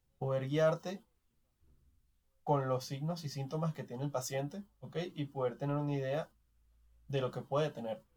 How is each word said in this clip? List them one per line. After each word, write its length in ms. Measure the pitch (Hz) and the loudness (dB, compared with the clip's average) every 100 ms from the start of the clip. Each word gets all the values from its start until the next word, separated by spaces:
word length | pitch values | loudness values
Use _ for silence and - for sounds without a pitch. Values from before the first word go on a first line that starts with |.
| _ - | _ -6
poder 300 | 135 131 131 | 0 0 2
guiarte 560 | 151 160 160 175 196 - _ _ _ _ _ _ - _ _ _ _ _ _ | 4 6 4 -4 -8 -12 _ _ _ _ _ _ -20 _ _ _ _ _ _
con 240 | - 143 131 | 2 4 4
los 180 | 127 - | 2 0
signos 380 | 139 156 170 | -4 -2 -2
y 60 | 143 | -4
síntomas 440 | 143 135 160 160 | -4 -4 0 0
que 100 | 156 | -2
tiene 200 | 113 123 | -6 -4
el 80 | 143 | -2
paciente, 520 | 131 131 135 143 196 - - | 0 0 -2 -2 -6 -12 -14
¿ok? 180 | 123 - 139 | -8 -6 -6
Y 120 | - 139 | -4 -4
poder 320 | 135 127 120 | 0 0 0
tener 180 | 143 147 | 0 2
una 180 | 147 | 2
idea 360 | 143 131 151 - _ _ _ _ _ _ - - | 0 0 0 -2 _ _ _ _ _ _ -20 -4
de 140 | 139 | 0
lo 100 | 127 | 0
que 100 | 127 | -4
puede 280 | - 143 151 | 0 2 2
tener. 340 | 131 113 107 - | -2 -6 -6 -8